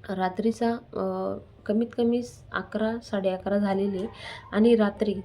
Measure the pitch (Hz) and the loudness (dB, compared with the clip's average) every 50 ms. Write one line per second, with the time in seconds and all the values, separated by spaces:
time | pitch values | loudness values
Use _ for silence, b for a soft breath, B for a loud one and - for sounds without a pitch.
0 | - - 190 185 185 185 185 - 208 226 220 - 233 233 233 240 - - - 196 | -8 -8 -4 -2 -2 -2 -2 0 0 0 0 2 0 0 -2 -2 -8 -10 -6 -4
1 | 190 190 185 185 190 190 196 208 - - - - - - 202 220 233 226 - - | -4 -2 -2 -4 -4 -4 -6 -6 -10 -18 -20 -12 -4 -2 0 0 0 -2 0 0
2 | 240 233 240 247 240 - - - - - - 185 185 - - 214 220 220 226 240 | 2 2 2 0 -2 -6 -14 -20 -18 -8 -8 -8 -8 -4 -4 -2 -2 -2 -2 -4
3 | 233 - - 202 190 190 185 185 - 196 202 202 202 196 190 196 196 202 196 180 | -6 -4 -4 0 0 0 -2 -2 -2 0 0 2 2 2 2 2 0 0 0 -2
4 | 202 226 B B B B B B B B - 208 214 240 233 220 214 202 208 - | -6 -6 B B B B B B B B 2 6 8 8 8 8 6 2 2 0
5 | 214 208 190 196 | -2 0 0 -4